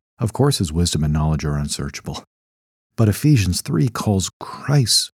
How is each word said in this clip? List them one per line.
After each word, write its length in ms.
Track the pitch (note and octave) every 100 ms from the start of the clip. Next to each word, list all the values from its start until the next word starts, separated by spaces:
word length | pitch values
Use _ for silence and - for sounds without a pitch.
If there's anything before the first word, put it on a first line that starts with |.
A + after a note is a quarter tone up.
| _ _
Of 140 | A#2
course 240 | - C#3+ -
his 160 | F2
wisdom 300 | D#2+ E2+ D2+
and 100 | D2+
knowledge 320 | D#2 D#2 D2+ D2
are 120 | D2
unsearchable. 680 | D2 - C#2+ - - - - _ _ _ _ _ _ -
But 120 | A2
Ephesians 520 | F#2+ D3+ C#3 F2+ F2
three 260 | - D3+ C3+
calls 420 | - - F#2+ F2+ -
Christ's 720 | - - - C#3+ A2+ - -